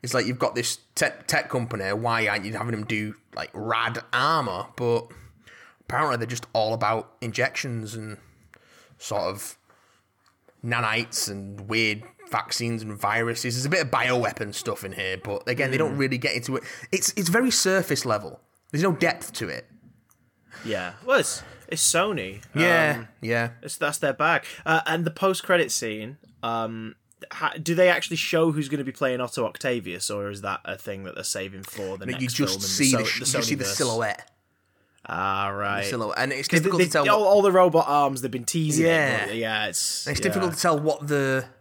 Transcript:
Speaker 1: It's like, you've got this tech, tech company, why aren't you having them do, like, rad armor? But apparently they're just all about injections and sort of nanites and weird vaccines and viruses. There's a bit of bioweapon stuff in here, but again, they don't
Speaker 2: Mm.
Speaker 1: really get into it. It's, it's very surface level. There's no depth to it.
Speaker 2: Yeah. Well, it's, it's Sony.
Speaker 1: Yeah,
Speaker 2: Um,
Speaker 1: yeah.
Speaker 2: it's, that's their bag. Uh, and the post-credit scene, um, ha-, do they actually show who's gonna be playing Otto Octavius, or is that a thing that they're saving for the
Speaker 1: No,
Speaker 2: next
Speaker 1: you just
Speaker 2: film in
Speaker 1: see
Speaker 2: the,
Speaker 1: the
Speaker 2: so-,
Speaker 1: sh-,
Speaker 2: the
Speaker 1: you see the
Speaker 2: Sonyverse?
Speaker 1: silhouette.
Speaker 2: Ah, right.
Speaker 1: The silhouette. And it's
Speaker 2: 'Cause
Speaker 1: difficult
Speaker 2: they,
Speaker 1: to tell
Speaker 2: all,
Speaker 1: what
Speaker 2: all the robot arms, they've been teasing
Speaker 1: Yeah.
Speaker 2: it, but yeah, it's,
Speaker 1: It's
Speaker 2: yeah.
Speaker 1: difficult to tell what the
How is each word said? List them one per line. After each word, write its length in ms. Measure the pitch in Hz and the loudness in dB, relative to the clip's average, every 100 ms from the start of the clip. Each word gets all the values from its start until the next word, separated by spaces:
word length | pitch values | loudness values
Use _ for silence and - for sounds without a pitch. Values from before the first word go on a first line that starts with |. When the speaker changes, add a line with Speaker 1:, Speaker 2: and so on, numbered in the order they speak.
Speaker 1:
It's 120 | 127 127 | 0 0
like, 100 | 107 | 0
you've 140 | 127 | 0
got 160 | 123 - | 0 0
this 240 | 113 - _ - | -2 -4 _ -2
tech, 320 | 147 - - | -2 -2 -2
tech 220 | 156 - | -2 0
company, 440 | 131 117 117 95 | -4 -4 -4 -2
why 340 | 104 120 113 107 | 0 0 2 2
aren't 180 | 104 98 | 0 -4
you 80 | |
having 180 | 110 117 | -6 -4
them 120 | 110 107 | -4 -2
do, 280 | 107 107 104 _ - | -4 -4 -8 _ -10
like, 160 | - | -10
rad 460 | 92 107 113 113 117 - | -8 -2 0 0 -4 -4
armor? 540 | 123 139 160 120 90 - - | 0 2 2 0 -4 -8 -4
But 300 | 120 117 - - - _ - - - _ | 0 0 -2 -18 -20 _ -20 -20 -20 _
apparently 360 | - 120 151 120 | -6 0 0 0
they're 80 | 110 | -2
just 220 | 117 - | -6 -4
all 200 | 113 110 | 0 0
about 400 | 113 107 110 - _ | 2 0 0 -4 _
injections 720 | 120 107 127 - 139 117 107 | -8 -2 -2 -2 -6 -6 -8
and 240 | 113 107 107 - _ _ - _ - _ _ | -10 -12 -14 -20 _ _ -20 _ -20 _ _
sort 240 | - 104 | -6 -2
of 340 | 87 101 - - _ _ _ _ _ _ _ _ _ _ 117 | -2 -4 -10 -14 _ _ _ _ _ _ _ _ _ _ -4
nanites 640 | 117 110 113 117 - - | 0 0 0 -2 -4 -6
and 400 | 101 98 101 101 | -6 -10 -12 -2
weird 320 | 113 110 107 117 _ - | 2 2 0 -8 _ -6
vaccines 500 | 110 - - 117 113 | -4 -4 -4 -2 -4
and 120 | 110 104 | -6 -4
viruses. 540 | 101 113 117 113 127 120 | 0 0 0 -2 -4 -2
There's 100 | 139 | 0
a 40 | |
bit 120 | 185 | 0
of 100 | 139 | 2
bioweapon 640 | 127 123 123 107 - 104 101 | 0 2 2 0 -2 -8 -6
stuff 280 | - 104 | -6 -6
in 100 | 98 | -8
here, 240 | 95 95 95 | -6 -4 -4
but 240 | 104 101 - | -4 -6 -2
again, 220 | 123 139 | -2 0
they 80 | 135 | 0
don't 160 | 160 139 | 0 0
Speaker 2:
Mm. 40 | |
Speaker 1:
really 180 | 135 127 | -2 0
get 160 | 143 - | -2 -4
into 200 | 120 131 | -4 -6
it. 80 | - - - | -6 -16 -4
It's, 220 | 190 - - | -2 -2 0
it's 140 | 170 | 2
very 220 | 208 254 | 2 4
surface 520 | 226 185 190 170 143 | 2 4 2 2 -2
level. 380 | 131 104 101 - _ _ _ | 0 -2 -2 -14 _ _ _
There's 100 | 147 | 0
no 100 | 185 | 2
depth 380 | 165 170 - - | 4 2 0 -8
to 140 | - 104 | -8 -6
it. 200 | 64 - - - _ _ _ _ _ _ - 113 | -8 -10 -20 -20 _ _ _ _ _ _ -14 -6
Speaker 2:
Yeah. 280 | 101 90 - 247 | -6 -6 -10 2
Well, 140 | 262 | 2
it's, 240 | - - - - - | 2 -4 -12 -20 -10
it's 160 | 160 - | 0 2
Sony. 540 | 170 202 180 95 98 - 143 | 2 0 -2 -6 -10 -8 2
Speaker 1:
Yeah, 400 | 175 170 156 135 | 4 6 4 0
Speaker 2:
Um, 80 | 113 _ | -6 _
Speaker 1:
yeah. 300 | 110 117 117 117 | -2 0 0 -6
Speaker 2:
it's, 160 | 147 - | -12 -2
that's 220 | 151 147 | -2 0
their 140 | 147 | -2
bag. 300 | 135 151 165 - - - | 2 2 2 -2 -10 0
Uh, 160 | 160 151 | 2 2
and 180 | 165 165 | 0 -2
the 60 | |
post-credit 600 | 160 190 185 - 175 139 | 0 0 0 2 2 2
scene, 460 | - 117 107 107 143 _ _ | 0 -4 -6 -8 -14 _ _
um, 520 | 117 117 113 113 113 - _ _ - | -4 -2 -4 -6 -10 -14 _ _ -16
ha-, 200 | - 156 - | -4 -4 -2
do 140 | 156 170 | -2 6
they 140 | 180 | 6
actually 280 | 165 - 160 | 6 0 -4
show 340 | - 165 165 | 0 2 2
who's 160 | 151 139 | 2 -2
gonna 140 | 143 | -4
be 80 | 131 | -4
playing 280 | 127 135 127 | -2 -2 0
Otto 240 | 123 - 113 | -4 -2 -4
Octavius, 640 | - 135 123 92 87 - | -2 -2 -2 -4 -6 -6
or 200 | 104 101 | -4 -6
is 120 | 101 | -6
that 180 | 98 98 - | -6 -6 -8
a 120 | 95 | -10
thing 260 | - 98 | -8 -10
that 120 | 98 - | -10 -8
they're 80 | |
saving 400 | 92 101 95 95 | -6 -6 -6 -10
for 340 | 95 - 95 95 | -14 -10 -8 -8
the 80 | 98 | -8
Speaker 1:
No, 60 | |
Speaker 2:
next 80 | 127 | -6
Speaker 1:
you 80 | 127 | -4
just 80 | - | 0
Speaker 2:
film 180 | 95 95 | 0 0
in 60 | |
Speaker 1:
see 300 | 95 - 135 | -2 2 2
Speaker 2:
the, 60 | 123 | 2
Speaker 1:
the 60 | 110 | 0
Speaker 2:
so-, 0 | |
Speaker 1:
sh-, 260 | 113 123 | -2 -2
Speaker 2:
the 60 | 123 | 0
Speaker 1:
you 60 | |
see 120 | 113 123 | 0 -2
the 80 | |
Speaker 2:
Sonyverse? 40 | 98 98 | -2 0
Speaker 1:
silhouette. 560 | 131 113 110 - - _ _ _ _ _ _ _ - | 0 0 -2 -4 -12 _ _ _ _ _ _ _ -8
Speaker 2:
Ah, 400 | 85 95 98 98 | -2 -2 0 -2
right. 340 | 101 101 101 | -2 -2 -2
Speaker 1:
The 60 | 98 | -2
silhouette. 280 | 120 107 - | -2 -4 -2
And 140 | 131 | -2
it's 160 | 135 131 | -2 2
Speaker 2:
'Cause 120 | 170 | 2
Speaker 1:
difficult 180 | 165 175 | 4 4
Speaker 2:
they, 60 | 180 | 4
Speaker 1:
to 60 | |
tell 180 | 156 156 | 4 6
Speaker 2:
all, 120 | 214 | 6
Speaker 1:
what 60 | 202 | 8
Speaker 2:
all 140 | 202 | 8
the 100 | 202 | 8
robot 340 | 185 180 160 - | 8 8 8 6
arms, 340 | 147 139 135 | 4 4 2
they've 100 | 123 | -4
been 120 | 123 117 | -4 -2
teasing 400 | 170 156 151 165 | 0 2 4 6
Speaker 1:
Yeah. 380 | 165 143 120 101 | 6 4 2 0
Speaker 2:
it, 20 | |
but 80 | 113 | -2
yeah, 320 | 110 107 107 | 0 0 0
it's, 400 | 85 - - - | -2 -2 -2 -2
Speaker 1:
It's 120 | 147 | 0
Speaker 2:
yeah. 40 | |
Speaker 1:
difficult 300 | 196 190 185 | 0 2 0
to 60 | 156 | 2
tell 200 | 180 151 | 2 4
what 280 | 151 143 147 | 2 0 2
the 380 | 147 135 131 127 - | 2 4 2 -2 -14